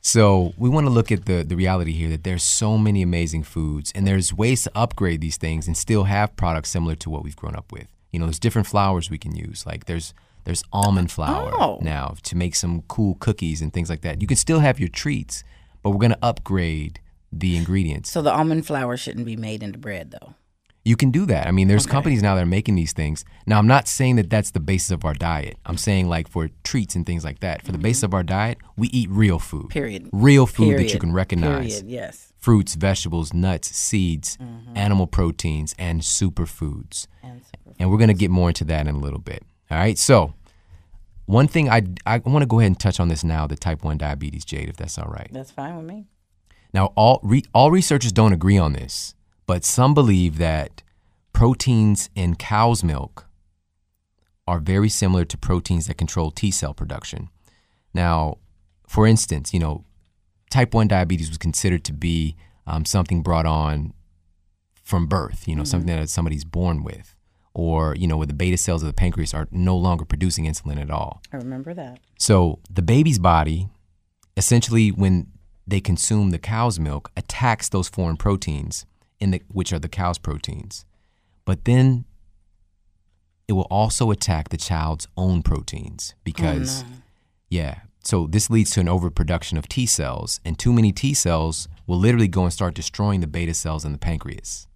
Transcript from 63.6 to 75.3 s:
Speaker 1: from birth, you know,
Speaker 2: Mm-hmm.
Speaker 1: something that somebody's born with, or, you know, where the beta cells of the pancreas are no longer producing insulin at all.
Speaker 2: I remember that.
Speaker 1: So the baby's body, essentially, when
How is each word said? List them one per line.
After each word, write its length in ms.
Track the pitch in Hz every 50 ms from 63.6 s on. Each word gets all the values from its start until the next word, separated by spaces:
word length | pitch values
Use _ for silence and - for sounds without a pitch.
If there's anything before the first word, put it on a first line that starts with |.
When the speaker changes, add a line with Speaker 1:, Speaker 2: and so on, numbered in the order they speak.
| 76 76 76 73 73 78 - - _ _ _ _ _ _ _ _ _ _ _ _ _ _ _
Speaker 1:
from 320 | _ _ - - 90 85
birth, 400 | 76 87 92 73 - - - - -
you 60 | 80
know, 80 | 76 73
Speaker 2:
Mm-hmm. 40 | 73
Speaker 1:
something 260 | - 90 82 87 85
that 120 | 78 78 78
somebody's 340 | - - 82 82 78 73 76
born 380 | 80 - 85 87 90 85 76 73
with, 320 | 73 - - - _ _ _ _ _ _ _ _ _ _
or, 400 | - 85 82 80 80 80 78 73
you 100 | 76 90
know, 100 | 85 78 78
where 80 | 78
the 80 | 71 73
beta 220 | 73 90 90 90 90
cells 240 | - - 87 80 78
of 40 |
the 60 | 78 71
pancreas 380 | - 90 90 82 - 78 - -
are 140 | 78 78 -
no 260 | - 92 90 92 92
longer 280 | 90 87 92 87 82 82
producing 400 | - - 73 85 90 82 - 80
insulin 340 | 78 78 - - 73 73 73
at 100 | 71 71
all. 300 | 73 76 - - - - _ - -
Speaker 2:
I 40 |
remember 360 | 139 120 127 131 131 135 160 175
that. 260 | 175 156 127 123 - _ _ _ _
Speaker 1:
So 400 | - - 107 95 90 82 76 - - -
the 120 | - 90 87
baby's 360 | 80 107 135 156 165 143 104
body, 500 | 85 90 85 80 78 76 80 82 95 101 - _ _ _ _ _ _ _ _ _ _ _ _
essentially, 540 | - 95 - 123 120 113 - 113 113 113 107
when 380 | 95 - 98 95 92 90 80 -